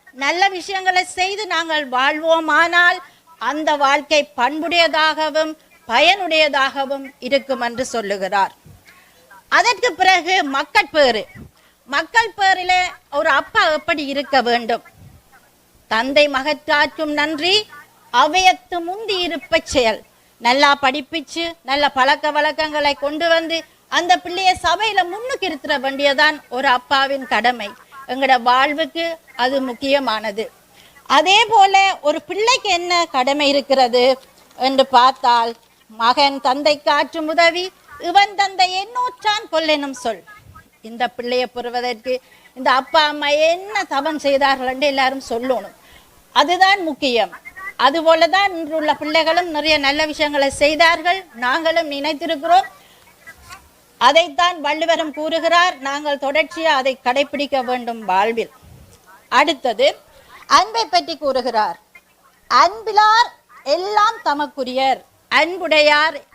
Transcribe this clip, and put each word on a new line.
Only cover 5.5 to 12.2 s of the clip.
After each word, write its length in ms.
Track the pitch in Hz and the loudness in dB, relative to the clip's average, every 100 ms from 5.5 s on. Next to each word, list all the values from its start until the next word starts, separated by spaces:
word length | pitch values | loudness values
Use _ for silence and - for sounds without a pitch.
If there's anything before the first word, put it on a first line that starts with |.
| 311 _ _ - | -6 _ _ -2
பயனுடையதாகவும் 1200 | 233 311 403 359 320 302 277 269 277 269 277 269 - | 2 4 2 0 0 2 2 -2 -2 -6 -6 -10 -12
இருக்கும் 420 | 247 269 233 247 | -4 -2 -2 -6
என்று 240 | 240 233 | -6 -6
சொல்லுகிறார். 720 | 254 233 202 196 190 196 190 - - - _ - _ _ _ - - | -6 -6 -4 -4 -2 0 -2 -4 -20 -20 _ -20 _ _ _ -20 -2
அதற்கு 440 | 302 392 440 494 | 2 2 0 -2
பிறகு 520 | 330 370 370 320 381 | 0 2 2 2 -2
மக்கட்பேறு. 800 | 302 269 302 440 359 311 269 220 180 - - _ _ _ - | -2 -4 -2 -2 0 2 2 2 -6 -14 -20 _ _ _ -8
மக்கட்பேறிலே 920 | 277 320 453 | -6 -2 0